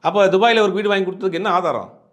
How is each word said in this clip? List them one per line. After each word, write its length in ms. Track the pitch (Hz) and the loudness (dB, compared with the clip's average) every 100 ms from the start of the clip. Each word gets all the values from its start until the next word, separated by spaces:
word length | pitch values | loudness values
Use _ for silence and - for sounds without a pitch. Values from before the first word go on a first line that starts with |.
அப்ப 260 | 156 190 190 | -2 2 2
துபாயில 340 | 185 226 226 | 4 2 4
ஒரு 120 | 208 | 2
வீடு 160 | 185 208 | 0 -2
வாங்கி 220 | 202 185 | -2 -2
கொடுத்ததுக்கு 240 | 185 190 | -6 -6
என்ன 160 | 165 208 | -6 -2
ஆதாரம்? 480 | 180 170 123 90 - _ | -2 -2 -4 -8 -20 _